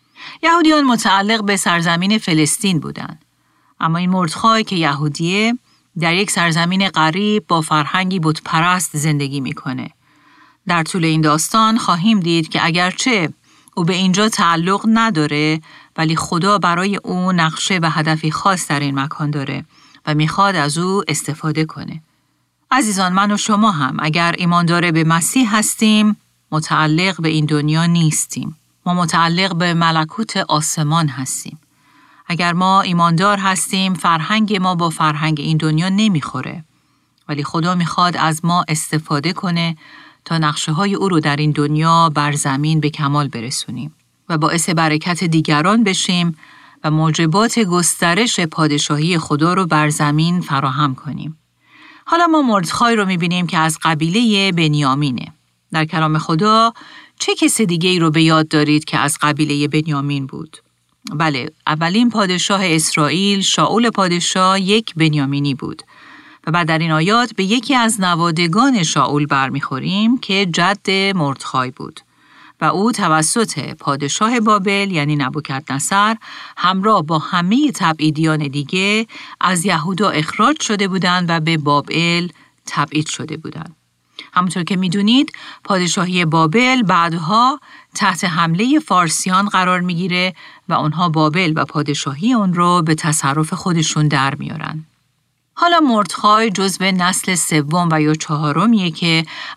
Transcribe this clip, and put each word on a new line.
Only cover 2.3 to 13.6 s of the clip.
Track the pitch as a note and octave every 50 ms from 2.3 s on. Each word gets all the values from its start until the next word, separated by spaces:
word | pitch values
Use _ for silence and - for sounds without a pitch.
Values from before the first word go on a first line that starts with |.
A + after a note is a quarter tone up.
| E3 D#3 D3+ C#3+ - - - G3 F3+ D3
بودن. | - C#2+ C#2+ - - - - - _ _ _ _ _ _ _ _ _ _ _ -
اما | - D#3+ D#3+ -
این | F3+ F3+
مردخای | F#3 F#3 F3 D#3+ - - - A3+ A3+ A3 A3
که | - G3
یهودیه | F3 D#3+ D3 C#3+ C#3 D3+ D3+ C#3+ - E3 E3+ F#3 G3+ G#3+ A3+ A#3+ B3 _ _ _ _ _ _ - E3
در | E3+ E3 E3+
یک | F#3 G#3 -
سرزمین | - F#3+ F3 E3+ D#3+ E3+ E3+ F3 F#3 F#3+ G3 F#3
غریب | - E3 D#3 D#3 D#3 F#3 G#3 G#3 G#3+ G#3+ - -
با | F3 E3
فرهنگی | D#3 - D#3 D3+ D3 C#3 - F#3 F#3+ F#3 F#3+ F#3+
بتپرست | D#3+ D#3+ D#3 - - - - D#3+ E3 F3+ F3+ F3+ - - -
زندگی | D3 C#3+ D#3+ D3+ C#3+ C#3+ C3+ C#3 C#3+
می‌کنه. | C3 B2 D3 - - C#3 B2+ B2+ A#2 - _ _ _ _ _ _ _ _ _ _ - _ _ _ -
در | F#3 F3 E3+ D#3+
طول | D#3 - G3 D#3+
این | E3 D#3 D#3+
داستان | D#3 D3+ D3 D#3 - - - A3+ A3 A3 A3 A#3
خواهیم | - - F3 E3+ E3+ A3+ A3+ G3+
دید | E3+ E3+ E3+ E3 D#3+ D#3+
که | - D#3 -
اگرچه | E3 D#3+ F#3 - F#3 F#3 - - C4 A#3 G3+ E3 C#3+ - _ _ _ _ _